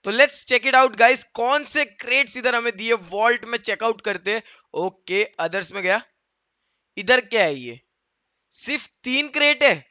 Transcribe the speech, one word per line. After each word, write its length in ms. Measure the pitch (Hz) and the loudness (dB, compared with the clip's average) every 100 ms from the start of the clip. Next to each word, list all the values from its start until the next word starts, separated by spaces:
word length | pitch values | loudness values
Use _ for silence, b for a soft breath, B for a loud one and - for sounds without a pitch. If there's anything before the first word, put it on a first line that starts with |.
तो 80 | 196 | -2
let's 280 | 226 285 - - | 2 2 2 -2
check 180 | 247 262 | 0 4
it 80 | 269 | 4
out, 160 | 262 208 | 4 4
guys, 280 | 233 262 - | 4 4 -4
कौन 300 | - 240 285 294 | -4 0 0 0
से 180 | 302 | -4
क्रेट्स 520 | 294 - 233 262 247 254 | -4 -6 -2 0 0 -2
इधर 180 | 247 | 0
हमें 220 | 240 233 196 | 0 -2 -4
दिए 160 | 226 226 170 | -2 -4 -2
वॉल्ट 320 | 196 226 240 | 0 2 2
में, 140 | 226 233 | -4 -6
चेकआउट 400 | - 202 226 214 | -4 -2 -2 -2
करते 340 | 214 185 196 | -6 -6 -4
हैं। 80 | 220 b b b - | -6 b b b -6
ओके, 480 | 185 190 - 190 208 - | -6 _ -4 -2 -2 -4
others 300 | 165 190 180 | -4 -4 -6
में 100 | 196 | -6
गया, 200 | 180 208 - _ _ _ _ _ _ _ _ - | -2 -2 -4 _ _ _ _ _ _ _ _ -10
इधर 240 | 196 254 - | 2 2 2
क्या 160 | 226 | 0
है 100 | 170 139 | 2 0
ये? 240 | 120 117 _ _ _ _ _ _ _ | -10 -16 _ _ _ _ _ _ _
सिर्फ 360 | - - 294 - _ | -16 -8 -8 -8 _
तीन 240 | 254 262 294 | -4 -4 -2
क्रेट 340 | 294 294 285 | 0 0 4
है। 160 | 277 160 - | 2 2 -6